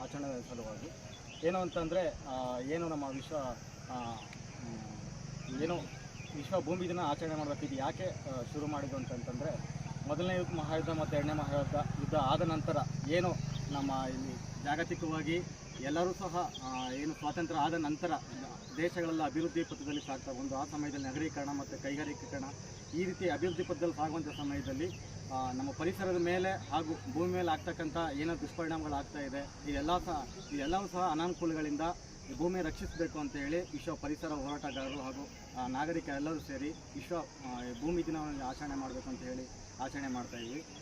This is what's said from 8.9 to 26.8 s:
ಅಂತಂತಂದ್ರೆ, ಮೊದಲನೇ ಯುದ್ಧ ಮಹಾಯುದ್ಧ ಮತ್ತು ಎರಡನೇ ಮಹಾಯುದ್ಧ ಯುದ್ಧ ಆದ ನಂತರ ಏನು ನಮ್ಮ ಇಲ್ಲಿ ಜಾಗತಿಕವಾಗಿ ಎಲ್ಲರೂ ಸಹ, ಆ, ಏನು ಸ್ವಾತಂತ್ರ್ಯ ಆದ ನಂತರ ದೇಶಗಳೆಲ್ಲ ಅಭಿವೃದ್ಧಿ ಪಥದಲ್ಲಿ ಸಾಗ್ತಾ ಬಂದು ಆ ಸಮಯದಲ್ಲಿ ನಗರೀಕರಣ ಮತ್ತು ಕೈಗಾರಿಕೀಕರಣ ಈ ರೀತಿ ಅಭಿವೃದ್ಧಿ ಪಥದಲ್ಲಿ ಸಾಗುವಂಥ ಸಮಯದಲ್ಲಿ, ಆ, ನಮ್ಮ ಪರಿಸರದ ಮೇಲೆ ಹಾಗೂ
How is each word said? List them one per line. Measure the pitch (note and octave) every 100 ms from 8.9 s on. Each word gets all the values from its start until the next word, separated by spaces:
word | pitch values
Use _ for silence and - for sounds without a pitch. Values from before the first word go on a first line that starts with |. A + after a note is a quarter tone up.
| C3+
ಅಂತಂತಂದ್ರೆ, | B2 B2+ - - - - - - - - C#3+
ಮೊದಲನೇ | D3 F3+ F3+
ಯುದ್ಧ | E3+ F3
ಮಹಾಯುದ್ಧ | D3 D#3+ D#3+
ಮತ್ತು | D#3+ D3 D3
ಎರಡನೇ | D3
ಮಹಾಯುದ್ಧ | D3+ C#3+ C#3+ C3+ D3
ಯುದ್ಧ | D3 - C#3+ D#3
ಆದ | C3+ D#3
ನಂತರ | E3+ D#3 - D3 C#3 - C3+
ಏನು | E3+ F3+ D#3 - - D3+
ನಮ್ಮ | C#3 C#3 C3+ C3
ಇಲ್ಲಿ | B2+ C3 B2 - -
ಜಾಗತಿಕವಾಗಿ | C#3+ D3+ E3 F3 D#3+ D#3 D3 E3+ - - - -
ಎಲ್ಲರೂ | C3 D#3 F3+
ಸಹ, | - F#3 E3+ - -
ಆ, | C4 C3 C3
ಏನು | C3+ D3+
ಸ್ವಾತಂತ್ರ್ಯ | D3+ D3 D#3+ D#3+ D3+
ಆದ | D3+
ನಂತರ | E3 D3 D3+ F3 D3 - - - - - C3
ದೇಶಗಳೆಲ್ಲ | E3+ F3+ E3 D#3+
ಅಭಿವೃದ್ಧಿ | D3 C#3+ E3 E3
ಪಥದಲ್ಲಿ | E3 B2 C#3 C#4+
ಸಾಗ್ತಾ | - C3+ C#3
ಬಂದು | C3+ C#3 C3+
ಆ | D3
ಸಮಯದಲ್ಲಿ | D3+ D3 C#3+ C3+
ನಗರೀಕರಣ | C#3+ D#3+ D3 C#3
ಮತ್ತು | C#3+ C3 C3
ಕೈಗಾರಿಕೀಕರಣ | C3+ C#3+ D3 D3 C4 - C3+ - - - -
ಈ | D#3
ರೀತಿ | F#3 E3+ F3+
ಅಭಿವೃದ್ಧಿ | C#3+ F3+ E3+
ಪಥದಲ್ಲಿ | F3 D#3+ E3+
ಸಾಗುವಂಥ | D3 D#3 D#3+ D3
ಸಮಯದಲ್ಲಿ, | D3 C#3+ C#3+ C3+ C3+ F3+ - - - -
ಆ, | C3 C3
ನಮ್ಮ | B2+ C#3
ಪರಿಸರದ | C3+ E3 F#3+ F#3 F3
ಮೇಲೆ | E3+ F#3 F#3+
ಹಾಗೂ | F#3+ - D3+